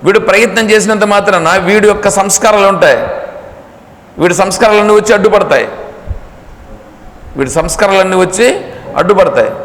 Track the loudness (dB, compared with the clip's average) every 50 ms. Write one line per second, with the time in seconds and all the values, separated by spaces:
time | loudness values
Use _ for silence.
0 | 0 2 0 2 2 2 2 2 2 2 0 -2 0 2 2 2 2 0 0 0
1 | 0 0 0 0 0 2 0 0 2 2 0 0 0 2 2 2 4 2 2 2
2 | 0 -2 0 0 0 0 -2 0 2 2 2 4 4 2 2 2 2 2 2 2
3 | 0 -6 -8 -8 -10 -12 -14 -16 -18 -18 -20 -20 -20 -20 -20 -20 -20 -20 -20 -20
4 | -20 -20 -6 -2 0 0 2 0 -2 -2 0 0 2 2 2 2 2 4 2 2
5 | 4 2 0 2 2 2 2 2 2 2 0 0 0 -2 -8 -12 -16 -16 -16 -18
6 | -10 -10 -10 -10 -10 -18 -20 -20 -20 -20 -20 -20 -20 -20 -20 -20 -20 -20 -20 -20
7 | -20 -20 -20 -20 -20 -16 -6 -6 -6 -4 -2 -4 -2 -2 -2 0 0 2 2 2
8 | 2 2 2 0 0 0 0 0 2 2 0 -2 -6 -12 -16 -16 -16 -10 -4 -4
9 | 0 0 2 2 2 2 2 0 -2 -2 -2 -8 -12